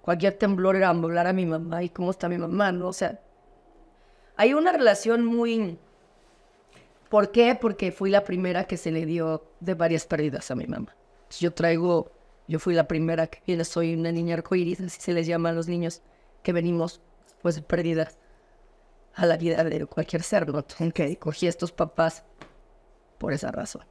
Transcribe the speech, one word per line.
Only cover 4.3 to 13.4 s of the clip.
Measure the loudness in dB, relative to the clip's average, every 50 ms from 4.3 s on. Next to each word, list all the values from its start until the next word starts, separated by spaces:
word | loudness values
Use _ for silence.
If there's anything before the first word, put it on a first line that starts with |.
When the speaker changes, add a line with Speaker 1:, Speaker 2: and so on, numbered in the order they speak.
| _
Speaker 1:
hay | 4 4 4 6
una | 4 4 4
relación | 4 6 6 6 6 4 2 2 2 2 2
muy... | 2 2 2 2 0 0 0 -2 -4 -6 -10 _ _ _ _ _ _ _ _ _ _ _ _ _ _ _ _ _ _ _ -20 -20 _ _ _ _ _
¿por | 4 4 4 4
qué? | 4 6 6 6 4 2
Porque | 0 -2 -2 0 -4 -4
fui | -2 -2 0 4
la | 4 4 2
primera | 2 -4 -2 -2 0 -2 -2 -2
que | -4 -6
se | -6 -4 -4
le | -4 -2 -2
dio | -2 -2 -2 -2 -2 -4 -4 -8 -14 -20 _
de | -6 -4 -2
varias | 0 2 0 0 0 -2
pérdidas | -2 -2 -2 -2 -2 -4 -6 -8 -8
a | -8
mi | -6 -6
mamá. | -6 -8 -8 -10 -12 -16 _ _ _ _ _ _
Entonces, | _ -6 -2
yo | -2 -2 0
traigo, | 0 2 2 2 2 2 2 2 2 0 -4 -16 _ _ _ _ _ _
yo | -6 -6 -2
fui | 0 2 2
la | 2 2
primera | 2 0 0 0 0 0 0 -2
que | -4 -6 -10